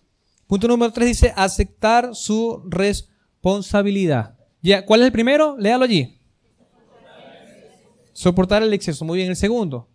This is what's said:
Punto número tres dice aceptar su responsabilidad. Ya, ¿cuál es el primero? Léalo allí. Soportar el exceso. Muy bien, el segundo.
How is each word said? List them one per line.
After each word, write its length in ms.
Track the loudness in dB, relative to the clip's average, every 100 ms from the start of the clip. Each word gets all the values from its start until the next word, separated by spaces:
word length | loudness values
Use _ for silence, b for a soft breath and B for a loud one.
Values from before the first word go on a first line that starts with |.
| _ _ _ _ -4
Punto 220 | 0 2
número 240 | 2 0
tres 160 | 2 2
dice 240 | 4 2
aceptar 800 | 2 -2 0 -6 _ 0 2 0
su 480 | -6 -4 -2 -2 -6 -8
responsabilidad. 1700 | -4 -2 -4 -8 _ _ _ -2 -2 -2 0 0 0 0 -2 -4 _ _ _
Ya, 240 | 0 0
¿cuál 160 | 4 4
es 60 | 4
el 60 |
primero? 440 | 2 2 2 2 0
Léalo 280 | 0 2
allí. 340 | 2 0 -2 _ _ _ _ _ _ _ _ _ -20 -20 -20 -20 -20 -20 -20 _ _ _ _
Soportar 500 | -4 -2 0 2 2
el 120 | 0
exceso. 300 | -2 -4 -8
Muy 140 | -6 -6
bien, 120 | -4
el 60 | -4
segundo. 520 | -2 -2 -4 -8 -16